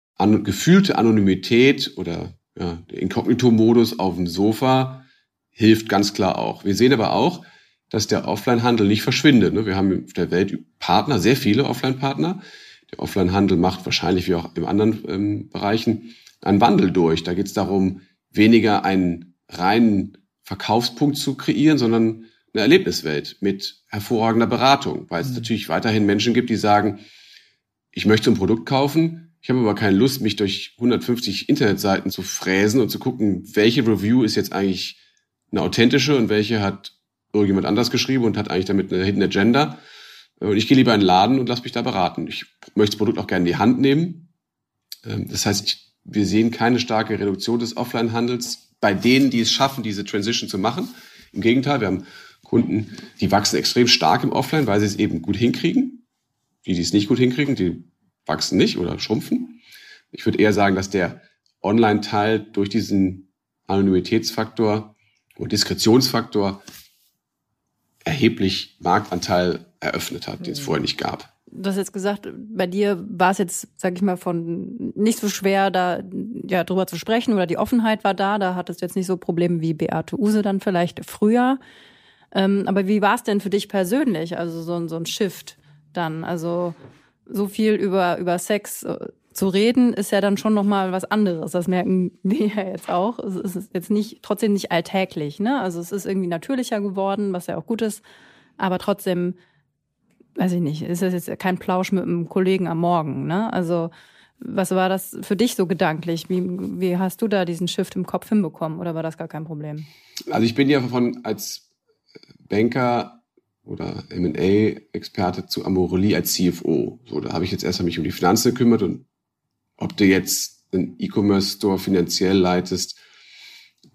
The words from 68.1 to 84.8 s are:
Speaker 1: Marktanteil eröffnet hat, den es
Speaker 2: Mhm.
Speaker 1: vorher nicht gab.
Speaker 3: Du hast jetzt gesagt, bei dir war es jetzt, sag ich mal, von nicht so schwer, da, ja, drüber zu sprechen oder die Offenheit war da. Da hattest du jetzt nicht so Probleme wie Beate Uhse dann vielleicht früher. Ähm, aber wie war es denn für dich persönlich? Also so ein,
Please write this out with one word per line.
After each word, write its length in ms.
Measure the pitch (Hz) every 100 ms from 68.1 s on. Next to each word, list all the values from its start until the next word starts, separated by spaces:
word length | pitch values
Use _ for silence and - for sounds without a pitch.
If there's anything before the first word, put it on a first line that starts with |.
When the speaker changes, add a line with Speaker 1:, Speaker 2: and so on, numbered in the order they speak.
| 139 113 113 95 - - _
Speaker 1:
Marktanteil 840 | 85 95 104 87 - 90 90 - - -
eröffnet 480 | - - - - -
hat, 180 | - -
den 80 |
es 60 | -
Speaker 2:
Mhm. 20 |
Speaker 1:
vorher 180 | 143 78
nicht 160 | - -
gab. 360 | - - - _ -
Speaker 3:
Du 200 | - 190
hast 80 | 196
jetzt 160 | 190
gesagt, 340 | 202 196 202 - - 214
bei 180 | 208 185
dir 380 | 190 202 185 202
war 220 | 180 185
es 60 | 196
jetzt, 300 | 180 - - _
sag 180 | 185 180
ich 60 |
mal, 160 | 196 180
von 760 | 185 170 165 175 185 247 - -
nicht 240 | 214 226
so 100 | 208
schwer, 420 | - 196 196 196
da, 320 | 185 180 170 185 180 202 240 -
ja, 160 | 185
drüber 240 | 170 185 185
zu 100 | 170
sprechen 360 | - 226 240
oder 120 | 208 175
die 120 | 170
Offenheit 460 | 214 247 220 214
war 100 | 202
da. 240 | 196 196 208
Da 180 | 185 180
hattest 260 | 175 170
du 40 | 180
jetzt 100 | 196
nicht 100 | 185
so 120 | 180
Probleme 440 | - 170 175 170
wie 120 | 160
Beate 440 | 156 - 160 160 -
Uhse 240 | 208 214
dann 180 | 202 190
vielleicht 460 | 202 180 175 - -
früher. 540 | - 208 240 247 269 - - - _ _ _ _
Ähm, 300 | 202 196 202 190
aber 220 | 196 190
wie 140 | 214
war 140 | 202 240
es 80 |
denn 160 | - 202
für 100 | 202
dich 200 | 202 -
persönlich? 680 | 202 180 262 277 165 170 170
Also 240 | 170 165
so 120 | 165
ein, 160 | 170